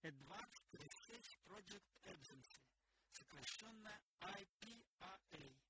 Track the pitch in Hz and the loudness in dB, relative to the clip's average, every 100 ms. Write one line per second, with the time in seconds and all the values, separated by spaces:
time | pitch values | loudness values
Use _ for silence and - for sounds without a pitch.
0 | 160 139 139 208 220 - - - - - | 2 0 -2 0 0 -2 -4 -4 0 2
1 | - 466 - - - 415 262 202 - - | 0 -2 -2 -6 -4 -4 -2 -4 -4 -8
2 | 196 180 131 135 - - - _ - - | -4 -2 -4 -4 -6 -6 -10 _ -20 -20
3 | - - - 143 127 - 220 220 214 208 | -4 -4 -2 2 4 4 2 -2 0 -2
4 | - _ 180 202 196 _ 226 233 - _ | -4 _ 4 4 2 _ -4 -4 -10 _
5 | 180 190 - 156 135 131 | -2 -2 -4 -2 -2 -6